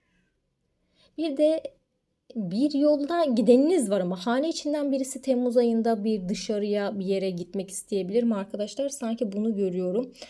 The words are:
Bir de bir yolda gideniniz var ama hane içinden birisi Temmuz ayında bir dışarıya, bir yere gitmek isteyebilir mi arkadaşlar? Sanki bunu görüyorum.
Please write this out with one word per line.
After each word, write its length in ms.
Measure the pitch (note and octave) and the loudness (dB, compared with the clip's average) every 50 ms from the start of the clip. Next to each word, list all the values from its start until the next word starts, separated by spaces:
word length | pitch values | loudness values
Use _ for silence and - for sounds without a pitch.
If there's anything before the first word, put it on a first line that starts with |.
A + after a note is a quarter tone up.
| _ _ _ _ _ _ _ _ _ _ _ _ _ _ _ _ _ _ _ _ _ _ _ D4+ | _ _ _ _ _ _ _ _ _ _ _ _ _ _ _ _ _ _ _ _ _ _ _ -4
Bir 180 | E4 D#4 C4+ | -4 -2 2
de 260 | D4 D4+ D#4 D#4+ D#4+ - - - _ _ _ _ _ _ _ _ _ _ - - | 4 4 4 4 2 -4 -8 -14 _ _ _ _ _ _ _ _ _ _ -12 -8
bir 380 | A3+ G3 E3+ F#3 A3+ C#4+ C#4+ D4 | -6 -4 -2 0 0 0 2 2
yolda 500 | C#4 D4 D4 D4+ C#4 C#4+ C#4 E4+ F4 D#4+ | 4 4 4 4 4 2 0 0 0 2
gideniniz 680 | C4+ A#3 A#3+ G#3 B3 A#3+ C4 C#4+ E4 F#4+ D#4+ A3+ F#3+ | 2 2 4 6 8 8 8 6 6 4 2 2 2
var 100 | G#3 F#3+ | 0 0
ama 260 | F#3 F3 F#3 F3+ - | 0 -2 -4 -4 -2
hane 220 | A#3 A#3+ C4+ D#4 E4 | 0 0 0 0 -2
içinden 440 | D#4+ - - D4 D4+ D4 C#4+ C#4 | -4 -4 -4 -4 -2 -2 0 0
birisi 300 | C#4 C4+ C4+ - - - | 0 -2 -2 -4 -8 -4
Temmuz 340 | - C4+ B3 B3 B3 B3 A3+ | -2 0 0 0 0 2 2
ayında 480 | B3+ A#3+ A#3 A3+ A3+ A3 A#3 A3+ G3+ G3+ | 4 4 4 2 2 2 0 0 0 0
bir 240 | A3+ A3 G3 F3+ F3+ | -2 -2 -2 -2 -4
dışarıya, 680 | A3 - - - G#3 G3+ G#3 G3+ G3+ G#3 G3+ G3 G#3+ G3 | -4 -4 -4 -4 -4 -2 -2 -2 0 -2 -2 -2 -4 -4
bir 60 | F3+ | -2
yere 260 | G3 G3 F#3+ F#3+ F#3+ | -2 -2 -2 -2 -2
gitmek 400 | F3 E3+ F3 - - G3 F#3 F#3+ | -4 -6 -6 -6 -6 -8 -8 -8
isteyebilir 520 | - - - - G#3 F#3+ F3+ F3+ G#3 A#3+ | -10 -14 -8 -4 -4 -4 -2 -2 0 0
mi 120 | A#3+ A#3 G#3+ | 2 2 0
arkadaşlar? 540 | G3 G3 - - G3+ G#3 G#3+ - C4+ C#4 C#4 | -2 -4 -6 -6 -8 -8 -6 -6 -6 -6 -6
Sanki 440 | - - A#3+ A3 A#3 - A#3+ G3 | -6 -6 -6 -6 -4 -4 -4 -4
bunu 240 | G3 G#3 G#3+ A3+ G#3 | -2 -2 -2 -2 -2
görüyorum. 560 | G3+ G3 F#3 F3 F#3 F3+ F3+ F#3 A#3+ C4 B3+ - - - | -2 -2 -2 -2 -2 -2 -2 -2 -2 -4 -6 -10 -18 -20